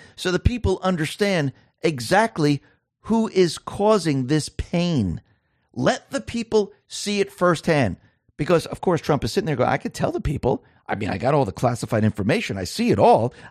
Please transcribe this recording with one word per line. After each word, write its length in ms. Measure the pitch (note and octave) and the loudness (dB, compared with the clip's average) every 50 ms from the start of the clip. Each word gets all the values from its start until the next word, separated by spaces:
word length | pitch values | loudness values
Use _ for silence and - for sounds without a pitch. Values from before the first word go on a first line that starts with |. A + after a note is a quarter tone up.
| - - - | -20 -20 -14
so 140 | - - F#3 | -8 -4 -2
the 80 | F3+ F3+ | -2 2
people 420 | - - B3 A#3+ - G3 F#3+ F#3 - | 2 2 0 0 -2 -2 -2 0 0
understand 680 | F#3 F#3 D#3+ D#3+ - - - G#3 G3+ F#3+ E3+ C#3+ C3+ - _ _ _ _ _ - | -2 0 0 -2 -4 -4 -2 -2 0 0 0 0 -2 -4 _ _ _ _ _ -2
exactly 800 | F3 D#3+ A#2 A2+ - F3 G3 A3+ A3 - F3 D3+ D3 C#3+ C#3 _ _ _ _ _ _ _ _ | -2 -2 -2 -2 0 2 2 2 2 0 0 2 2 2 0 _ _ _ _ _ _ _ _
who 280 | - - A3 A3+ A3 - | -6 -2 0 0 0 0
is 300 | - F#3+ F#3 E3+ - - | 2 2 2 2 2 -4
causing 680 | - - - - G3+ G#3+ A3 G3+ D3+ D#3+ C#3+ C3+ B2+ B2 | -12 -12 -6 -2 2 2 2 2 2 0 0 0 0 0
this 200 | D#3 D#3 C#3 - | 0 0 -2 -2
pain. 720 | - - - - - E3+ F3 F3 E3 C3 G2+ F#2 E2 - - _ _ _ _ _ _ _ _ _ - | -8 -12 -10 -4 -2 -2 0 0 0 0 0 0 -2 -6 -10 _ _ _ _ _ _ _ _ _ -10
Let 380 | - B2+ - B3+ - _ - - | -8 -6 -4 -6 -6 _ -10 -10
the 100 | C#4 C4+ | -10 -10
people 500 | - - A#3 A3 - - G#3+ G3+ G3+ - _ _ | -8 -8 -8 -6 -2 0 0 0 0 -6 _ _
see 340 | - - - - G3+ G#3 G3+ | -16 -14 -10 -8 -4 -2 -2
it 100 | F#3+ G3 | -2 -2
firsthand." 680 | - - F3+ F3 E3+ D3+ - F#3 D#3+ C#3+ B2+ F#2+ E2 - _ _ _ _ _ _ _ | -2 0 2 2 2 2 0 0 2 2 2 0 -2 -6 _ _ _ _ _ _ _
Because, 300 | - D3+ D3+ F3+ D#3+ - | -6 0 2 2 2 2
of 140 | - - - | 0 -8 -6
course, 200 | - G3 F3 D3 | -2 0 0 0
Trump 240 | - - D#3 C3 - | 2 0 0 0 0
is 80 | A2+ - | -2 -2
sitting 140 | G3+ E3+ | -2 -2
there 100 | D#3 C#3+ | 0 0
going, 120 | A2+ B2 - | 0 0 0
"I 100 | C3 - | 0 -2
could 140 | - A#3+ - | -4 -6 -8
tell 200 | - - - D#4+ | -4 -4 -4 -4
the 80 | F4 | -2
people. 440 | - - D3+ - - A#2+ - - _ _ _ _ _ | -4 -4 -4 -2 -2 -2 -2 -2 _ _ _ _ _
I 80 | - - | -8 -8
mean, 140 | G2 G#2 - | -6 -4 -4
I 100 | - G2 | -4 -2
got 160 | A2 C3 D3+ | 0 0 2
all 100 | D3 C3 | 2 0
the 60 | G2 | 0
classified 540 | F2+ - - A#2+ B2 - - - - A2 G#2+ | -2 -2 -2 -2 -2 -2 -4 -2 0 2 2
information. 520 | A2 - - F#2+ G#2 D#3 A#3 A3 - G#2+ | 2 0 0 0 0 0 0 -2 -4 -6
I 60 | G2 F#2 | -6 -6
see 300 | - - - A#3 A#3+ - | -6 -4 -2 0 2 2
it 60 | G2 | 4
all. 340 | C#3+ A3+ A#3+ A#2 A2 B2+ - - - - | 6 6 6 6 2 0 -4 -8 -18 -8